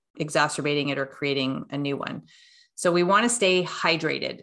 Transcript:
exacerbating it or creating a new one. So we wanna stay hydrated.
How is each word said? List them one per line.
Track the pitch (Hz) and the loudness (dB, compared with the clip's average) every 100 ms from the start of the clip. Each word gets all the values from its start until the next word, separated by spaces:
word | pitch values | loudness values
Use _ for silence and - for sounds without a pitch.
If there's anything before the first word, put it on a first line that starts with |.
| _ - | _ -8
exacerbating | 151 156 147 - 147 147 139 | -2 2 0 0 0 0 -2
it | 139 | -4
or | 135 | -6
creating | - 143 139 131 139 - | -4 -2 0 -2 -4 -6
a | 143 | -6
new | 143 139 | -4 -4
one. | - 165 - - - - _ - | -6 -10 -14 -20 -20 -20 _ -2
So | 175 | 0
we | 175 | 2
wanna | 175 202 233 | 4 4 4
stay | - 190 185 | 2 4 4
hydrated. | 165 - 170 165 151 - - - | 0 -2 0 0 -2 -4 -6 -8